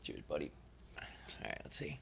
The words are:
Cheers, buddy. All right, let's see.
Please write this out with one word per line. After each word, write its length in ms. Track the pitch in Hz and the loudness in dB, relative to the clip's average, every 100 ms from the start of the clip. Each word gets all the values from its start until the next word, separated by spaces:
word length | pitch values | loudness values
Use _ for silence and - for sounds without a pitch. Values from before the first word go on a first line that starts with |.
Cheers, 180 | - - - | 0 -2 4
buddy. 240 | 76 73 - - - - - | 4 4 0 -14 -14 -8 -6
All 60 | - - - - | -6 -6 -8 -2
right, 180 | - - | 0 0
let's 140 | - - | 0 0
see. 220 | 147 135 | 2 0